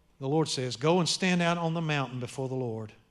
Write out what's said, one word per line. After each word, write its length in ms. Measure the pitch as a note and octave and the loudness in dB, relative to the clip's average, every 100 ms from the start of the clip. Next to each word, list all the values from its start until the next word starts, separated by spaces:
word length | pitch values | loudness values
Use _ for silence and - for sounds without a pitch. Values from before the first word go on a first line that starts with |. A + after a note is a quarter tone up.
| _ - | _ -8
the 80 | C3+ | 0
Lord 180 | D#3 D3 | 2 2
says, 300 | - B2+ A#2+ | 0 -4 0
"Go 220 | D3+ F3+ | 2 4
and 100 | D#3+ | 2
stand 320 | - F#3 F3+ | 2 2 2
out 160 | E3+ F3 | 2 2
on 160 | E3 | 0
the 80 | E3 | 0
mountain 400 | D#3+ D3 C3 B2+ | 0 0 -2 -4
before 260 | B2+ - C3 | -8 -6 -4
the 80 | C3 | -2
Lord." 380 | B2 A2 G#2+ - _ | -4 -6 -8 -14 _